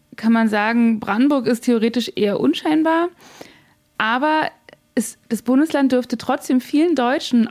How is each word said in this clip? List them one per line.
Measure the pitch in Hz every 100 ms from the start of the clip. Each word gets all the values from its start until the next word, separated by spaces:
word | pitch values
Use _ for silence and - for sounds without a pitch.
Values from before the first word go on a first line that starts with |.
| _
kann | - 220
man | 226 220
sagen, | 214 214 233 233 220
Brandenburg | - 208 285 277 240
ist | 240
theoretisch | - 233 233 247 226
eher | - 208 196
unscheinbar, | 262 330 320 311 320 330 349 - - - - - _ _ _ -
aber | 220 247 311 - - - - - _
es, | - - - -
das | 220
Bundesland | - 262 311 285 269
dürfte | 254 247 226
trotzdem | - 277 - 254
vielen | - 294 349
Deutschen, | 269 240 311 - 240 220